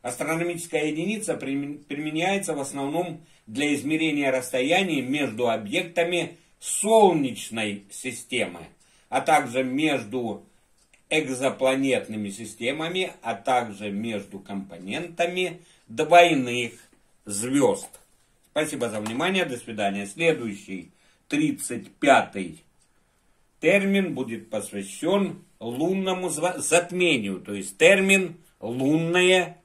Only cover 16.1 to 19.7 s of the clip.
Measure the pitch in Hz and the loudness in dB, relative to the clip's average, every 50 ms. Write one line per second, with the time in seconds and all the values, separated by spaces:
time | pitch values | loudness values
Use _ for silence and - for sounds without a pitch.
16.1 | 170 175 175 170 160 139 127 120 120 123 120 117 - - - _ _ _ _ _ | 10 10 10 10 6 2 0 -2 -2 -2 -4 -4 -8 -14 -20 _ _ _ _ _
17.1 | _ _ _ 107 101 101 113 127 135 143 135 110 98 - - - - - _ _ | _ _ _ -10 -8 -6 -4 0 2 4 4 4 4 2 -4 -16 -20 -20 _ _
18.1 | _ _ _ _ _ _ _ _ _ - 156 147 156 127 117 113 104 107 107 107 | _ _ _ _ _ _ _ _ _ -4 -2 -2 -2 -4 -4 -2 -2 -4 -6 -4
19.1 | 113 131 165 185 196 190 175 - 127 117 - - | -4 -2 -2 0 2 0 0 -2 -4 -10 -10 -10